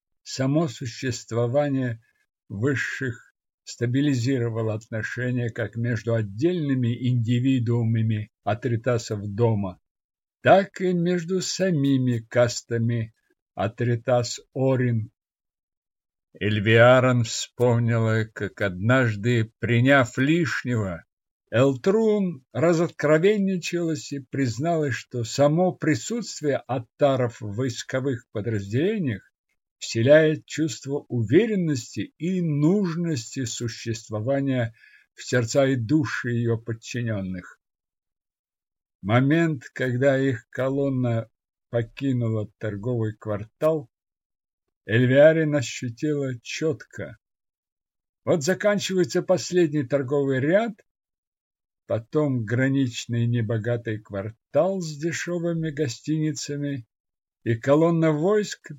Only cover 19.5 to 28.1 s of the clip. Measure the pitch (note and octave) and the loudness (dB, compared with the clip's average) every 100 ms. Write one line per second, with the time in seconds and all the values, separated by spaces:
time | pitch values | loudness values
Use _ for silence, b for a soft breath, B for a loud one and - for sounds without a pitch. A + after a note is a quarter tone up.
19.5 | _ G2 A#2+ B2+ C#3 A#2+ - C#3 E3+ D3+ | _ 0 4 6 4 4 0 2 2 0
20.5 | - B2+ A#2+ F#2+ E2+ - _ _ _ _ | -2 -4 -2 -4 -6 -14 _ _ _ _
21.5 | A2 C#3 B2+ G3 G#3+ A3 G#3 F#3 D3 _ | 2 2 2 0 2 2 2 0 -6 _
22.5 | A#2+ D#3+ E3 E3+ - D3 D#3 F#3+ G#3+ F#3+ | 0 2 2 0 0 2 4 4 2 0
23.5 | F#3 - E3+ E3+ D3 - C#3+ B2 B2+ C3 | -2 -4 -4 -2 -4 -6 -10 -6 -2 -2
24.5 | A2 D#3+ E3 D3 A2+ - B2 A2+ - C#3+ | -2 -2 0 -2 -4 -8 -8 -4 2 4
25.5 | D#3 F3+ - D#3 C#3+ - A#3 G3+ - D3 | 4 2 0 -2 -2 -2 -6 -6 -6 -4
26.5 | C3 - C3 A2+ - C#3+ C3 A#2+ - G#2+ | -4 -4 -8 -8 0 2 2 -2 -4 -8
27.5 | G2+ C3 A#2 - C3+ C3+ | -4 -4 -6 -6 -4 -4